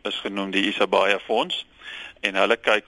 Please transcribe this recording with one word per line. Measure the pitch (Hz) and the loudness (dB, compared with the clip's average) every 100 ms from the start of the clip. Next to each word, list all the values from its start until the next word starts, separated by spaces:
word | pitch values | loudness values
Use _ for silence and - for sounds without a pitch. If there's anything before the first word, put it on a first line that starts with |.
is | - - | -8 -8
genoem | 113 101 98 | -6 -6 -2
die | 95 104 | 0 0
Isabaya | 101 98 95 95 98 | 0 2 2 2 0
Fonds. | - 113 170 - - _ - - - - | -2 -2 -2 -6 -10 _ -18 -16 -16 -6
En | 104 | -2
hulle | 95 98 117 | 2 4 4
kyk | - 107 | 2 2